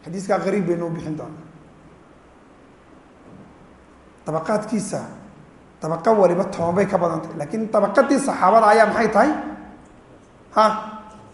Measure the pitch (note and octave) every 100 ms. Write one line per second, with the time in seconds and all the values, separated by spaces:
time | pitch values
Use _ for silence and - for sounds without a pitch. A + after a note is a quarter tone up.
0 | - F#3 F#3 F#3+ F3+ G#3 E3+ E3+ E3+ D#3
1 | D#3+ D3+ A#2+ - - - - - - -
2 | - - _ - _ - - _ _ -
3 | _ - - - - - - - - _
4 | - _ - D#3 - G#3+ G#3 G#3+ - C#3+
5 | - - - - - - - _ D#3 E3
6 | A3+ A3 F#3 F3 F#3+ - E3+ F3+ F#3+ F#3
7 | E3+ D#3+ D#3 D#3+ D3 A3 A3 G#3+ G3 C4+
8 | C#4 C#4 - F3 F3+ A3 G#3+ A3 G#3 G3+
9 | A3 G3+ C#4 - - - - - - -
10 | - - _ _ - - G#3+ G3+ - -
11 | - - -